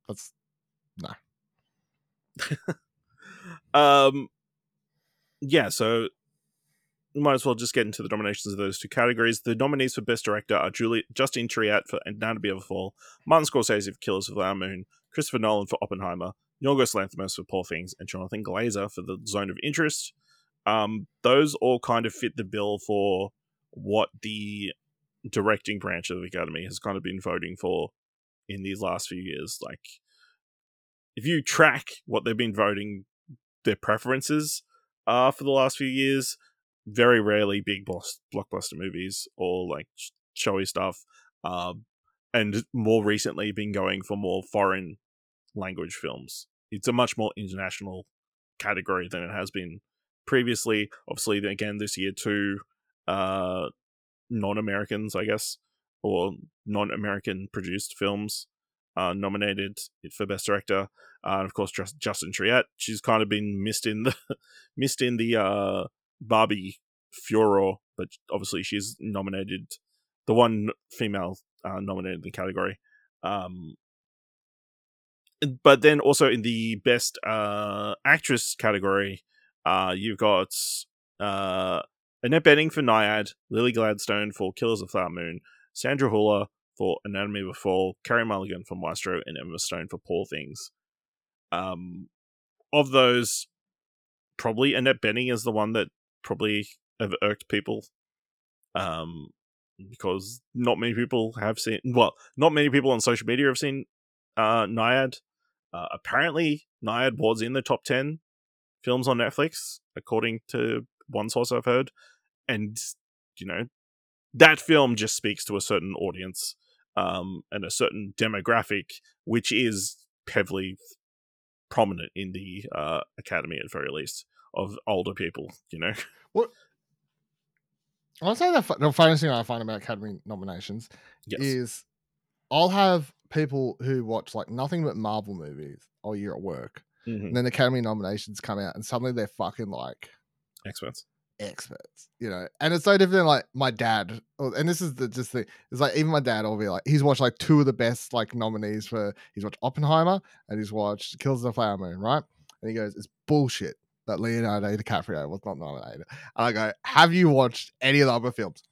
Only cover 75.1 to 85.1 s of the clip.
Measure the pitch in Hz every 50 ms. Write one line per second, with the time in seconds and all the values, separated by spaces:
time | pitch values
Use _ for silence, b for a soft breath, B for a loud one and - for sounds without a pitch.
75.1 | _ _ _ _ _ _ 151 143 127 127 - - 185 120 107 151 151 147 - -
76.1 | 143 - 151 131 113 120 107 117 117 113 113 113 113 101 - 127 120 120 - -
77.1 | - - - 104 110 110 104 104 104 104 104 104 104 101 104 104 98 - - 135
78.1 | 147 160 - - 135 117 - - - - - 110 104 98 92 98 95 98 98 101
79.1 | 98 92 - _ _ _ _ _ _ _ - 76 92 95 95 90 92 95 98 113
80.1 | 104 92 113 104 101 92 95 - - - - - - - - - _ _ _ _
81.1 | _ - 98 104 98 98 98 95 92 92 92 92 90 82 - - _ _ _ _
82.1 | _ _ - 120 147 160 156 156 147 147 156 160 - 156 143 120 110 110 107 104
83.1 | 107 107 104 - - _ _ _ - 110 120 127 113 117 110 107 104 104 - -
84.1 | 104 104 104 104 101 - 101 92 - - 123 113 113 101 92 90 - 98 92 85